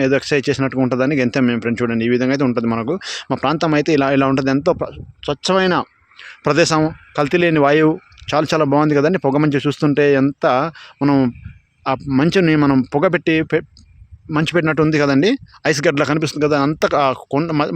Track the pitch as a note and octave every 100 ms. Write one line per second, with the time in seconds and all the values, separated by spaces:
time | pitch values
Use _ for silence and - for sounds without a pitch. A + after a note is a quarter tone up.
0 | C3+ C3+ - D3 A#2+ - C3+ B2+ B2+ B2
1 | C3 D3+ B2 C#3 B2 A#2 A2+ A#2 A#2+ A#2
2 | A2+ B2 B2+ C#3 C3+ A#2+ A#2 A2+ A2+ F#3
3 | - - - C3 C3+ D#3 E3 D3+ D3+ D3+
4 | C3+ C#3 C#3 C3+ C3+ C3+ F3+ D#3+ D3+ -
5 | - - - D3 - F#3+ F#3 D#3+ - _
6 | _ - - - - D3 D#3 D#3 D#3 E3
7 | - - D3 F3+ F3 D#3+ C#3 D3+ D#3 E3
8 | - - - C#3+ D3+ D#3+ D3 C#3+ D3+ C#3+
9 | D3 F#3 C#3 C#3 D3+ C#3 C#3+ - D#3 C#3+
10 | C#3+ C#3 C#3 - D#3+ B2+ D#3+ D3+ - -
11 | C#3+ C#3 C3 A#2+ - - _ _ C#3 C3+
12 | C#3+ C3 D#3+ G3 E3+ D#3 C#3+ C3+ A#2+ C#3+
13 | F3+ E3 D#3 D#3+ D#3+ D#3 E3 - - -
14 | - - - D3+ D#3+ E3+ D#3+ D#3 D#3 D#3
15 | C#3+ C3+ F#3 C4+ - - D3 D3 D#3+ C#3+
16 | D3 D#3 D#3 D3+ D3 D3 C#3 D#3 D3+ D3
17 | C#3 B2 - C#3 E3+ D3+ D#3